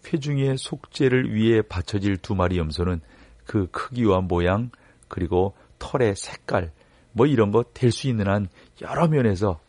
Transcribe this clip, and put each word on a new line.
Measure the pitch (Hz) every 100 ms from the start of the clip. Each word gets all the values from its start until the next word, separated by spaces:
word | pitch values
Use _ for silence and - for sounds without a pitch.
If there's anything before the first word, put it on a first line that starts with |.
| -
회중의 | 165 143 143 135 135
속죄를 | - 147 - - 135 127 127
위해 | 107 113 110
바쳐질 | 107 92 - 104 101 95
두 | - 98
마리 | 90 90
염소는 | 78 78 87 85 - - - -
그 | - 107 92
크기와 | - - 120 110 92
모양, | 92 87 87 98 123 - _ _ -
그리고 | - 87 90 98 - _ -
털의 | - - 113
색깔, | 101 - - - 107 85 - _ _ _
뭐 | 107 139
이런 | 123 104
거 | 107 120
될 | - 123
수 | - 135
있는 | 113 98
한 | 101 95 - - -
여러 | - 139 170
면에서 | 151 117 92 104 87